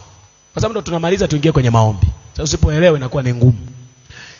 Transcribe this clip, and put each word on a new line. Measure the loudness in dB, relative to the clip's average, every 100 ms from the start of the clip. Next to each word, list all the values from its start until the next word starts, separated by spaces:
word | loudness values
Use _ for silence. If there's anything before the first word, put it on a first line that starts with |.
| -14 -20 _ _ _
Kwa | -4
sababu | -4
ndo | -4
tunamaliza, | -6 -4 0 0 0
tuingie | 0 0
kwenye | 2 2
maombi. | 2 2 2 -2 -2 -12
Sasa | -8
usipoelewa | -6 -2 0 2 4 2
inakuwa | -2 -4
ni | -4
ngumu. | 2 2 2 -4 -18 -20 _ -20 -20 -20 -20